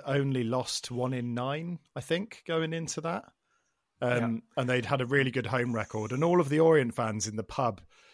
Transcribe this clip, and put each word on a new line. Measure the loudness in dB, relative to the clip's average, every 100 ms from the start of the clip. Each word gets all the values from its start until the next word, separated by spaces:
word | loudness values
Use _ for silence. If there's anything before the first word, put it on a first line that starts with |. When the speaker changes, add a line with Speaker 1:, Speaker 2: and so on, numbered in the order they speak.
Speaker 1:
only | -2 0 2 0
lost | 0 -2 -2 -6 -6
one | -4 -2
in | -2 -4
nine, | -4 -4 -4 -6 -8 -10 -10
I |
think, | -2 -2 -2 -10 -4
going | -2 -2
into | -2 -6 -6
that. | -4 -6 -8 _ _ _ _ _ _ _
Um, | 0 0 0 -4 -4 -2
Speaker 2:
Yeah. |
Speaker 1:
and | 0
they'd | 0 0
had | -2
a | 2
really | 2 2
good | 0 -2
home | 0 0
record. | -2 -2 -4 -4
And | 0
all | 4 4
of | 4
the | 6
Orient | 6 6 4
fans | 0 -2 -2 -4
in | -6
the |
pub | -6 -2 -2 -2 -10 -20 -20